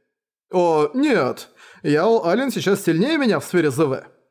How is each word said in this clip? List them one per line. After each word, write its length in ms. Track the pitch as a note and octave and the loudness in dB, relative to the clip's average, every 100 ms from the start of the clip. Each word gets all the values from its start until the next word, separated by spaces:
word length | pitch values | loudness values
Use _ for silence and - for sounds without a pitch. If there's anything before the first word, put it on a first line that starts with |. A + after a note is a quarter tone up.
| _ _ _ _ _ | _ _ _ _ _
О, 380 | F#3 F3 D#3 D3 | 0 2 2 0
нет, 560 | B3+ D4+ G3+ B2+ A2+ - _ - - | 0 0 2 0 -4 -14 _ -20 -8
Яо 420 | D3 D3 G#3 A3+ E3+ | -2 0 2 2 2
Ален 260 | G#3 C4+ | 0 -2
сейчас 320 | G3+ - G3 | -2 -2 0
сильнее 340 | E3+ D#3+ C4 D#4+ | 0 0 0 0
меня 220 | B3 D#3+ | 0 -2
в 60 | - | -2
сфере 260 | F3 D3+ | 0 0
З 140 | C3 D3 | 0 0
В. 180 | C3 - _ _ | -2 -10 _ _